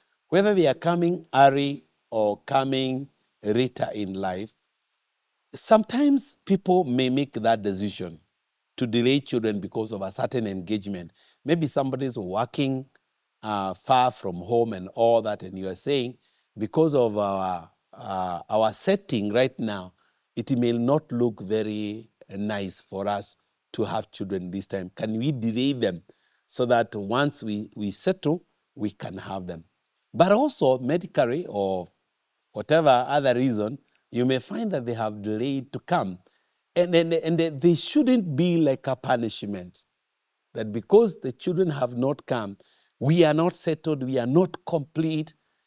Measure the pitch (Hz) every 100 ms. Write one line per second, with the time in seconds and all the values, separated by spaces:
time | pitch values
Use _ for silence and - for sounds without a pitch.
0 | _ _ _ 175 202 196 151 127 165 175
1 | 170 175 - 135 139 139 139 143 - _
2 | _ 113 107 104 - 135 135 135 131 131
3 | 139 _ _ _ 104 110 127 - - 107
4 | 98 95 95 92 110 _ _ _ _ _
5 | _ _ _ _ _ - - 220 214 240
6 | 294 277 - - - 190 185 180 151 123
7 | 127 131 139 - 110 113 101 95 101 -
8 | 87 82 _ _ _ _ _ - 120 120
9 | 120 139 - 123 110 104 95 117 110 104
10 | 95 110 123 123 107 95 87 107 101 92
11 | 85 _ _ _ 135 170 151 147 135 127
12 | 135 117 90 98 123 - 135 131 131 _
13 | _ _ _ _ 110 104 95 92 - 131
14 | 127 - 98 87 92 117 117 95 92 -
15 | 117 117 107 104 92 95 95 90 139 143
16 | 123 - _ _ _ - 104 160 160 143
17 | 117 104 101 98 92 87 82 _ _ -
18 | 117 95 90 87 - 107 110 - - 196
19 | - 117 101 110 135 - 113 101 90 -
20 | _ _ _ - 117 123 120 117 120 151
21 | - 120 120 104 95 107 107 107 107 107
22 | - _ - 98 104 104 95 - - 95
23 | 101 101 98 - _ _ _ - 104 104
24 | - - 98 95 90 98 - 98 90 -
25 | 110 110 139 131 113 113 135 131 104 87
26 | - _ _ _ _ - 123 120 113 107
27 | 98 123 143 - 113 104 107 - 101 95
28 | 185 185 143 170 - _ _ - 107 -
29 | 104 95 - 95 90 85 - _ _ _
30 | _ 104 180 208 294 - 139 127 127 175
31 | 190 - 123 147 - 104 98 92 85 _
32 | _ _ _ _ _ 107 104 156 151 123
33 | 127 147 135 123 131 107 107 139 _ _
34 | _ 120 127 131 - 214 220 156 120 113
35 | 110 104 101 107 135 139 127 127 - 170
36 | 101 90 _ _ _ _ _ 175 175 170
37 | 165 165 160 165 165 143 170 160 - 294
38 | 254 247 180 135 180 170 147 131 - 127
39 | 135 123 113 - 104 98 90 - _ _
40 | _ _ _ _ _ 117 110 107 - 202
41 | 226 160 131 - - 175 185 139 123 123
42 | 131 147 - 123 101 98 _ _ _ -
43 | 131 170 233 156 175 - 170 151 160 147
44 | 127 131 120 151 185 - - 165 139 160
45 | 160 156 160 - _ _